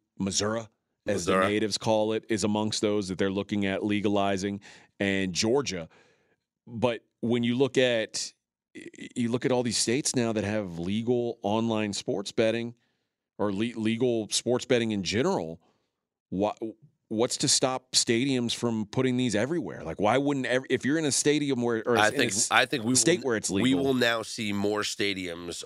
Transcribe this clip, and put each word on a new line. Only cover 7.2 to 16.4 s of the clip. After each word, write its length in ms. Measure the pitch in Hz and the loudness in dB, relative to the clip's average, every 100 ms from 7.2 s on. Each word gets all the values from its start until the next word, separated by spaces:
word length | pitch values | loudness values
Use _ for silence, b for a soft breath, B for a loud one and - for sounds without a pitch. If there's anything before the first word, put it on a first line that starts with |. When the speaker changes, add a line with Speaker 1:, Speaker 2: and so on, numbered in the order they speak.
Speaker 1:
when 220 | 117 120 | 0 0
you 120 | 120 120 | 2 2
look 220 | 135 131 | 2 4
at, 560 | 127 117 110 - - _ _ _ _ - | 4 2 -2 -6 -8 _ _ _ _ -18
y-, 60 | - - - - | -18 -16 -12 -4
you 140 | 117 | -2
look 160 | 120 139 | 0 0
at 60 | |
all 100 | 127 | 0
these 140 | 123 101 | 0 0
states 380 | - 123 - 131 | 0 0 0 0
now 180 | 117 | 0
that 100 | 107 | 0
have 360 | 98 107 98 85 | 0 -2 -4 -6
legal 580 | 85 104 117 123 120 - | -4 -2 0 0 0 -4
online 500 | 101 110 113 110 107 | -2 0 2 0 -2
sports 380 | 98 - 127 202 | -4 -4 -6 -4
betting 400 | - 113 113 117 120 _ _ _ _ _ - | 0 2 2 -4 -10 _ _ _ _ _ -4
or 160 | 101 | -2
le-, 240 | 98 117 110 | 0 -2 0
legal 480 | 110 113 127 117 101 | -2 2 0 0 -2
sports 340 | - 113 123 - | -4 0 -2 2
betting 260 | 123 113 | 0 2
in 120 | 107 | -2
general, 580 | 85 98 160 175 80 82 _ _ _ _ _ _ - | 0 0 0 0 -4 -8 _ _ _ _ _ _ -10
wha-, 220 | 90 | -2